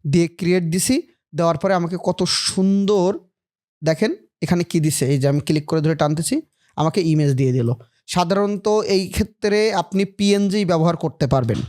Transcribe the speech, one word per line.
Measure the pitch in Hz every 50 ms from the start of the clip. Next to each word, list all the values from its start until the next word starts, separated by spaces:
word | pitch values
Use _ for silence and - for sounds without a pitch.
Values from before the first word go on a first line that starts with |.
| _
দিয়ে | 147 139 170 170
ক্রিয়েট | 160 - - 180 170 180 185 175
দিছি, | 160 160 190 - - 262 320 339 _ _ _ _ _ -
দেওয়ার | 151 170 165 165
পরে | 156 - 190 196
আমাকে | 180 170 165 180 175 -
কত | 190 175 - 185
সুন্দর, | - - - - - - 196 190 196 196 196 196 196 208 196 175 185 214 - - _ _ _ _ _ _ _ _ _ _ _ 151
দেখেন | 160 160 - 214 226 349 - _ _ _ _
এখানে | - - 180 175 175
কি | - - 170
দিছে, | 151 156 143 - 139
এই | 123 143
যে | 135 131
আমি | 139 143 147
ক্লিক | - - 156 151 151
করে | - 165 160
ধরে | 147 160 160
টানতেছি, | 151 156 147 156 156 160 - 262 311 - _ _ _ _ _ _
আমাকে | - 151 160 - 214
ইমেজ | 170 165 156 156 151 143 135
দিয়ে | 127 139 127
দিল। | 127 131 120 117 120 - - _ _ _ _
সাধারণত | - - 180 180 170 190 196 208 202 208 190 -
এই | 214 214 214 - - 202 190 190
ক্ষেত্রে | 185 - - 214 - _ _ - 208 202 214 214 220 196
আপনি | 180 165 - - 190 196
পিএনজি | 190 - - 202 202 202 202 202 196 185 214 208
ব্যবহার | 170 175 160 160 170 165
করতে | 160 - 156 - _ 147
পারবেন। | 127 139 131 123 113 113 113 120